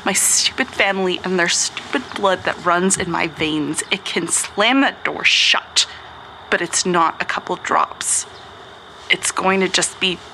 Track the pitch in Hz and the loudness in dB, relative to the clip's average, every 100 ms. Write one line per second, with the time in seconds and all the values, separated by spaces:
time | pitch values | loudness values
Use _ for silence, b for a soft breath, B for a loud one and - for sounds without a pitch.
0 | - 196 - - - - 254 - 208 196 | 0 0 2 2 2 0 -4 2 0 2
1 | 185 180 185 185 175 - - - - 285 | 0 0 0 2 2 2 0 -4 -4 -4
2 | - - 202 185 - - 170 175 190 190 | -4 0 2 2 0 0 2 4 4 2
3 | 175 170 170 151 156 151 143 156 - 196 | 0 0 -2 -2 -2 0 -2 -4 -4 -4
4 | - 208 170 - - - 214 269 262 - | -2 -4 0 -2 -2 2 4 4 2 0
5 | - - - - - - - - - B | -6 0 2 4 4 2 2 -2 -2 B
6 | B B - - - 185 175 - 190 175 | B B -18 -18 -2 0 0 0 2 4
7 | 165 - - - - 180 - 160 151 - | 2 0 -4 -4 -4 -6 0 2 2 -2
8 | - - - - - - - - - - | -2 -2 -4 -14 -18 -18 -20 -20 -20 -20
9 | - 185 - - 185 190 185 180 165 - | -4 -2 0 0 2 4 2 2 -2 0
10 | 190 175 - | -2 -2 -8